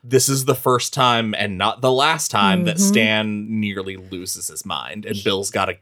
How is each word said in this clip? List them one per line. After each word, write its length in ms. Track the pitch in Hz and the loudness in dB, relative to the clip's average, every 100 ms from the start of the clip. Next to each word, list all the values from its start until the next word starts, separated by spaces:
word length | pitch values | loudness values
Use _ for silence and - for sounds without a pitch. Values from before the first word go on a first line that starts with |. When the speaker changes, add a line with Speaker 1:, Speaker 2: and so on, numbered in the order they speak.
Speaker 1:
this 240 | 120 127 135 | 2 2 4
is 160 | 135 131 | 2 0
the 100 | 127 | 0
first 380 | 131 123 - | 2 0 0
time 400 | 135 123 117 110 | 2 2 2 0
and 240 | 104 104 92 | -2 -4 0
not 220 | 104 - | -2 0
the 100 | 131 | 2
last 380 | 131 147 160 - | 4 2 0 0
time 360 | 107 98 92 170 | 2 4 4 2
that 100 | 170 | 2
Speaker 2:
Mm-hmm. 120 | 196 | 2
Speaker 1:
Stan 720 | 156 107 107 107 104 107 110 | 4 2 2 0 -4 -4 -2
nearly 360 | 104 98 95 95 | -2 -4 -8 -12
loses 540 | 92 92 92 - - | -12 -10 -8 -8 -10
his 160 | 78 95 | -10 -8
mind, 400 | 73 62 101 104 | -8 -8 -10 -8
and 160 | 104 | -4
Bill's 260 | 107 98 101 | 0 0 0
gotta 280 | 101 92 90 | 0 -2 -4